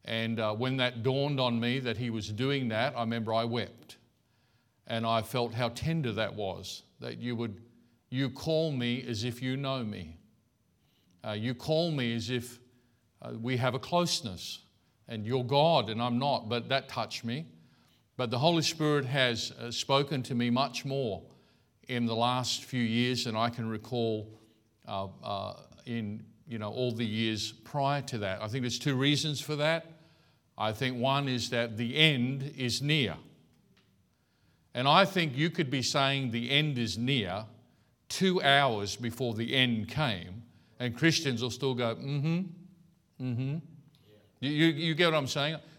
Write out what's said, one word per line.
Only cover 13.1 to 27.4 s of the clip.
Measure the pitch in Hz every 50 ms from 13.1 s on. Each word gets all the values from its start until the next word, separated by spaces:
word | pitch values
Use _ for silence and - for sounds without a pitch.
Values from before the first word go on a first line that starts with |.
| _ _ -
uh, | 120 120 113
we | 113 123 131
have | 123 123 127 123
a | 135
closeness, | - - - 175 175 170 - - - 113 92 - - - - - - _ _ _ _ _ _ _ _
and | - 117 110 104
you're | 110 127 131 123
God | 117 143 139 147 165 165 147 117 98
and | 110 110 120
I'm | 123 120 120
not, | 135 143 135 113 - 107
but | 117 120 117 117
that | 131 135 - -
touched | - - 113 101 - - -
me. | 117 117 143 165 - - - - - _ _ _ _ _ _ _ _ _
But | - 127 120 113
the | 120
Holy | 135 165 175 165 156
Spirit | - - - 156 151 147 147 135
has, | 123 127 143 131 123 117 110 - - -
uh, | - 120 120
spoken | 117 - - - 139 135 143 139 160 135 123
to | - 135
me | 120 120 120
much | 120 127 139 139 - - -
more | 139 135 139 135 113 95 90 - - - - _ _ _ _ _ _ _ _ -
in | - 127 120 120
the | 117 113
last | 110 113 120 127 127 123 113 - - -
few | - - 123 120
years | 113 113 117 123 123 127 120 -
than | 123 107
I | 110 113 120
can | 120 120 113 113
recall, | 113 107 110 - 127 120 117 113 110 107 104 107 - - - - _ _ _ _ _ _ _ 120
uh, | 107 98 98 95 95 - -
uh, | 110 101 98 101 98 92 - - - - - -
in, | 131 120 117 110 104 104 110 - - - _ - -
you | 117 110
know, | 107 104 104
all | 117 127 123
the | 117 110 120
years | 110 104 110 113 113 110 107